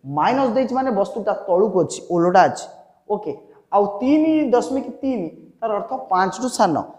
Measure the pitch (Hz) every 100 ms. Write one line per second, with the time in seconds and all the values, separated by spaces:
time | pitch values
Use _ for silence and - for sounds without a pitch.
0 | 135 147 175 262 262 226 254 247 262 202
1 | 202 233 208 - - 180 214 185 151 -
2 | - 175 170 185 156 - - - - _
3 | - 202 160 139 - - _ 196 202 -
4 | 254 302 320 311 277 240 - 269 254 -
5 | 269 247 160 - - _ 226 202 - -
6 | - 180 190 185 247 - 202 135 -